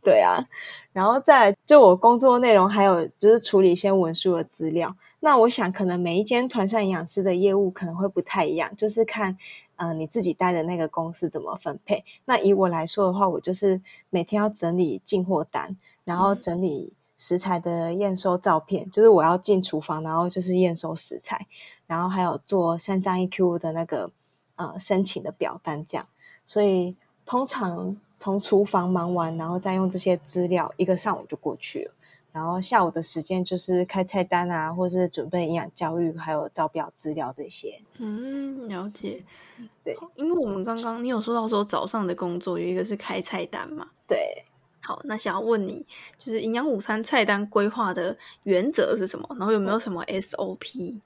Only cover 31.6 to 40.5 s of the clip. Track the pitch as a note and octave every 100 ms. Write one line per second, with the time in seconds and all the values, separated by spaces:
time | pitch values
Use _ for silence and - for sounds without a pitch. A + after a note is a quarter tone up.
31.6 | - - - _ _ _ _ D#3+ E3 F3
32.6 | F#3+ A#3+ F3 D#3+ E3 E3 D3+ F#3 F3+ F3+
33.6 | - F3+ F3+ G3 F#3 G3+ F#3 F3 F3+ E3+
34.6 | D#3 F3 F#3 F#3 F3 F3 C#3 F3 E3 E3+
35.6 | - - E3 E3 E3+ E3 D#3+ D#3 D#3 -
36.6 | G#3 E3 D#3 - D#3 D3+ C#3+ C3 C#3 -
37.6 | D3 - _ _ A3 G#3+ C4 C#4 C#4 C4+
38.6 | A#3 F#3 G3+ G#3 - G#2+ - - - -
39.6 | A3+ _ - - E4+ - D4+ F4 A#3